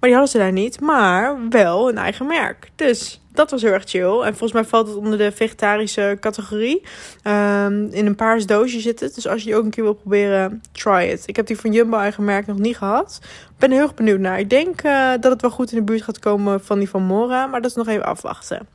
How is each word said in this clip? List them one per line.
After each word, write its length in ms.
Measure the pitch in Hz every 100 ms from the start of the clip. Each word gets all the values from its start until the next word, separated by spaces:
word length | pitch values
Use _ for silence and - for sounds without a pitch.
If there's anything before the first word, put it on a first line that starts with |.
Maar 80 | 254
die 80 | 247
hadden 100 | 277
ze 100 | 240
daar 140 | 190
niet, 280 | 185 214 -
maar 680 | 294 302 202 180 233 285 226
wel 400 | 233 185 175 254
een 100 | 226
eigen 280 | 190 214 262
merk. 440 | 320 226 - -
Dus 480 | _ 302 240 - - _
dat 180 | - -
was 120 | 262
heel 100 | 220
erg 120 | 190 196
chill. 340 | 185 180 214
En 100 | 214
volgens 220 | 208 226
mij 120 | 226
valt 240 | 220 226 220
het 80 | 208
onder 220 | 208 214
de 140 | 208
vegetarische 840 | 202 220 - 208 208 214 - 202 202
categorie. 640 | 220 208 202 214 226 330 - - - -
Ehm, 640 | - 208 208 202 202 202 208
in 160 | 190 214
een 80 |
paars 320 | 202 226 226 196
doosje 340 | 208 254 240
zit 200 | 220 233
het. 140 | 269
Dus 140 | - -
als 120 | 233
je 60 | 214
die 100 | 214
ook 80 |
een 60 | 220
keer 140 | 214
wil 100 | 220
proberen, 680 | 208 - 202 202 196 190 220 -
try 360 | - - 190 175
it. 120 | - -
Ik 100 | 202
heb 100 | 220
die 120 | 214
van 140 | 220
Jumbo 240 | 214 233 226
eigen 280 | 202 208
merk 220 | 208 202 202
nog 120 | 202
niet 180 | 214 240
gehad. 420 | 196 226 392 -
Ik 360 | - - - _
ben 100 | 269
er 60 |
heel 100 | 262
erg 100 | 294
benieuwd 260 | - 220 196
naar. 180 | 190 185
Ik 120 | 202
denk, 300 | 254 339 349
eh, 300 | 302 277 262 254
dat 120 | 254
het 80 | 254
wel 100 | 247
goed 220 | 226 247
in 60 | 226
de 60 |
buurt 180 | 208 226
gaat 160 | 214 214
komen 460 | - 208 202 196
van 140 | 190 202
die 100 | 196
van 140 | 196
Mora. 440 | 185 190 240 254 269
Maar 140 | 254
dat 100 | 240
is 60 | 233
nog 120 | 226
even 160 | 214
afwachten. 640 | - - - - - - 214